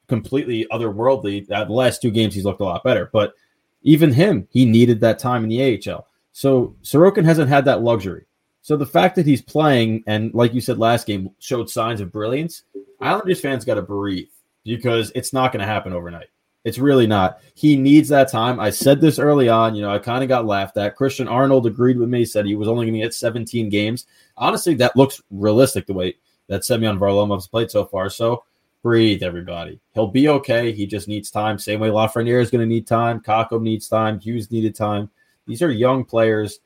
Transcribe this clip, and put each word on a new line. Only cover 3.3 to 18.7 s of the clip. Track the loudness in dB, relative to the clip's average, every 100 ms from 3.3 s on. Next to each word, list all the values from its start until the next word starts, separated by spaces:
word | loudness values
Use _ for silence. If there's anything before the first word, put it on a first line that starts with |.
| -6 _ _ _ _
even | 4 6 6
him, | 4 2 2 -2
he | 2
needed | 4 6 4 4
that | 2 0
time | -2 -4
in | -2
the | 0
A | 0
H | -2 -6
L. | -12 -14 _ _
So | -4 2 2 0 -6
Sorokin | -4 4 4 4
hasn't | 4 4 4
had | 2 2
that | 0
luxury. | 0 -2 -4 -12 _ _ _ _
So | -4 -4
the | 0
fact | 0 2
that | 2 2
he's | 2
playing | 0 0 2 2 0 -2 -4
and, | -4 -2
like | 0 0
you | 0
said | -4 -2
last | 0 0 -2
game, | -6 -8 -12
showed | -8 -6 -6
signs | -6 -4 -4
of | -8
brilliance, | -6 -4 -4 -6 -12 _ -20 -20 _
Islanders | -4 -2 -2 -4
fans | -2 -6
gotta | -4 -4
breathe, | -4 -6 -6 -6 -10 _ _ _ -10 -6
because | -2 -2 -2
it's | -8 -6
not | -2 -2
gonna | -2 -4
happen | -6 -6
overnight. | -10 -10 -16 -20 _ _ _
It's | -10 -2
really | 2 4 4
not. | 4 0 -2 _
He | _ 2 4
needs | 6 6 6
that | 4 4
time. | 2 -2 0
I | -2